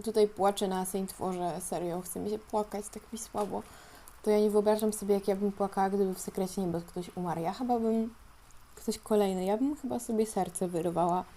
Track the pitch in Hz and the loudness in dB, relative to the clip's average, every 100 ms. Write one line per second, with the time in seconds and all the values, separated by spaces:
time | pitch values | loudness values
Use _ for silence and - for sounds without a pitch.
0 | 220 214 208 208 196 202 196 185 185 196 | -2 4 4 4 2 2 0 0 -2 -2
1 | 190 - 190 180 175 160 - 165 175 175 | -4 -4 -4 -2 -2 -4 -4 -4 -2 -4
2 | 180 185 196 214 - 214 214 202 208 214 | -6 -6 -4 -6 -4 -4 -2 -6 -8 -12
3 | - 220 - 208 202 202 - - - - | -14 -14 -8 -4 -4 -4 -8 -18 -20 -20
4 | - - 220 208 214 208 208 214 214 208 | -20 -6 2 4 6 4 4 4 2 0
5 | 202 202 202 196 202 202 196 196 190 196 | 2 2 2 0 0 0 -2 2 2 2
6 | 190 185 - - 185 - 185 170 170 180 | 0 0 -6 -4 -4 -2 -2 -2 -4 -8
7 | 175 - 180 165 165 196 247 240 226 226 | -8 -6 -4 -2 -2 -2 0 2 2 2
8 | 226 - - - - - - - - 214 | 0 -6 -20 -20 -20 -20 -20 -10 -6 -4
9 | - 214 196 185 185 214 269 294 247 247 | 2 4 4 2 0 2 0 -2 -4 -6
10 | - 220 220 202 180 - 185 175 175 170 | -2 0 0 0 -2 -2 -2 0 0 2
11 | 175 180 - | 2 2 -2